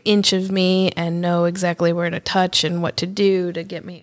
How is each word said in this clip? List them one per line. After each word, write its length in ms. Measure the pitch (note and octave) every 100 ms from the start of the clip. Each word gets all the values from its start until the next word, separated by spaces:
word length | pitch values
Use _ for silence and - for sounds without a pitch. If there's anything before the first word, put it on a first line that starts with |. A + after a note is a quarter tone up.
| -
inch 280 | G#3 G3
of 160 | F#3+ F#3+
me 400 | F#3+ F#3 F#3 F#3 -
and 240 | E3+ E3+
know 240 | F3 F3 E3+
exactly 480 | F3+ F3+ E3+ E3+
where 160 | E3+ E3+
to 100 | -
touch 440 | - F#3+ F#3 -
and 180 | D#3 F3
what 160 | E3+ -
to 80 | F3+
do 460 | G3+ G3 F#3+ F3
to 100 | E3+
get 220 | E3 E3+ -
me 160 | F3